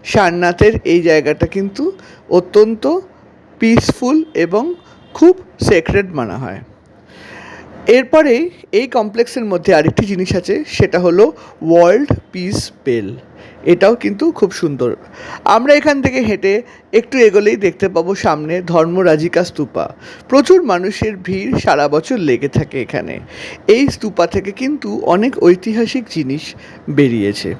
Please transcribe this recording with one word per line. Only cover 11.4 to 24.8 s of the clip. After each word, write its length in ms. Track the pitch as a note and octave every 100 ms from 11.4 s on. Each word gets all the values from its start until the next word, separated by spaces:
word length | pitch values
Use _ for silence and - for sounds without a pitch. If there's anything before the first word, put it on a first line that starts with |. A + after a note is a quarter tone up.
| - -
ওয়ার্ল্ড 500 | D#3+ E3+ E3+ G#3+ D4 - _
পিস 380 | F#3 F3+ G3+ - _
বেল। 320 | - A#2 G2+ B2 - - - -
এটাও 300 | - F3 G3
কিন্তু 380 | A#3 G3+ G3+ E4
খুব 200 | D#4 G3
সুন্দর। 440 | - D#3+ C3+ B2 - - - - -
আমরা 300 | - A3 C4
এখান 280 | D4 D4 C#4
থেকে 180 | C4+ C4
হেঁটে 420 | A3 G3 F#3+ G#3 A#3+ - _
একটু 260 | B3+ A#3+ C4
এগোলেই 380 | A3 F#3+ G#3 A3+
দেখতে 320 | F3 - G3
পাবো 260 | E3+ E3+
সামনে 480 | G3 G3+ D3+ D3+ F3+
ধর্মরাজিকা 840 | F3 E3+ E3 F3+ F3+ D3+ E3+ F3
স্তূপা। 500 | F3+ - D3 - D2 - - - -
প্রচুর 340 | C4 C#4 F#4
মানুষের 540 | C#4+ F3 F#3 - G#3+ G3
ভিড় 420 | F#3 F#3+ G#3+ B3
সারা 300 | - C#3+ C#3+
বছর 300 | D3+ - B3+
লেগে 300 | D#3 A#2+ C#3
থাকে 340 | C#3 A#2+ C#3
এখানে। 380 | A2 - E2 C2 - - - - -
এই 220 | A3+ C#4
স্তূপা 380 | - A3 - E3+
থেকে 240 | G3 F#3+
কিন্তু 480 | G3 C4 D4